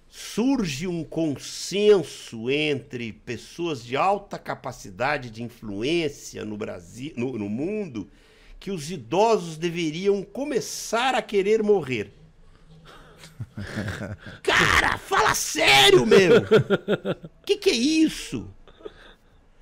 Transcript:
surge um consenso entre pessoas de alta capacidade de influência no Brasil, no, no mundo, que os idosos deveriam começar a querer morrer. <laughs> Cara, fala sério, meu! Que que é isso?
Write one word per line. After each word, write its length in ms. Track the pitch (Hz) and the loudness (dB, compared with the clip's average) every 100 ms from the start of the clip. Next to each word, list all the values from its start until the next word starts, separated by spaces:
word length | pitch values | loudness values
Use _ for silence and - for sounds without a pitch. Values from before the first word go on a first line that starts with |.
| _ | _
surge 800 | - - - 254 269 180 135 180 | -18 -8 -2 0 0 -2 -4 -6
um 160 | 170 | -6
consenso 1500 | - 160 160 127 - - - 196 208 196 135 - - 113 117 | -6 -4 -2 -4 -10 -12 -6 2 6 6 4 -10 -14 -8 -2
entre 640 | 147 151 135 127 123 117 | 0 0 -2 -6 -10 -10
pessoas 720 | 104 - 117 - - 170 135 | -10 -12 -12 -12 -8 -6 -6
de 120 | 117 131 | -4 0
alta 400 | 180 202 202 170 | 0 0 -6 -12
capacidade 920 | - 135 127 - 107 92 131 147 123 | -10 -10 -10 -14 -12 -4 -2 -2 -6
de 100 | 110 | -12
influência 1040 | 117 - 107 98 131 170 156 - - 107 | -12 -12 -10 -4 -2 0 -2 -6 -14 -12
no 120 | 104 104 | -10 -8
Brasil, 560 | 107 95 85 107 147 127 | -8 -10 -14 -14 -10 -6
no, 220 | 131 120 | -6 -4
no 100 | 104 | -6
mundo, 600 | 110 170 214 185 113 90 - _ _ - - | -4 -4 -6 -8 -10 -12 -16 _ _ -20 -14
que 140 | 185 | -8
os 180 | 190 143 | -8 -8
idosos 680 | 180 113 170 226 208 170 156 | -10 -2 2 4 4 0 -6
deveriam 680 | 175 170 160 160 196 202 | -4 -2 -4 -2 0 0
começar 880 | 185 240 294 233 - - - 226 262 | -2 -8 -4 -4 -4 -10 -4 -2 0
a 80 | 247 | 0
querer 400 | 208 196 190 220 | 0 0 2 2
morrer. 500 | 208 196 135 117 98 - - - - - - - - - - - - - 110 - | 4 2 2 -4 -6 -12 -20 -20 -20 -20 -20 -20 -20 -20 -20 -20 -20 -16 -14 -12
<laughs> 840 | 98 - 101 - 104 98 - - | -10 -8 -6 -6 -10 -12 -16 -8
Cara, 560 | - - - - - - | 0 2 4 2 2 -2
fala 360 | - 381 427 | -2 0 2
sério, 680 | - - 311 320 415 403 370 226 | 0 -2 0 4 6 8 8 8
meu! 360 | 202 185 233 - 208 - 196 - 208 196 - 170 _ | 8 8 6 6 4 4 0 0 -2 -2 -6 -10 _
Que 120 | - 392 | -4 0
que 140 | 381 | 2
é 40 | |
isso? 720 | 247 269 320 320 - - 120 92 - - - - - - - _ _ _ _ | 2 4 4 2 0 -8 -10 -10 -16 -20 -20 -20 -20 -20 -20 _ _ _ _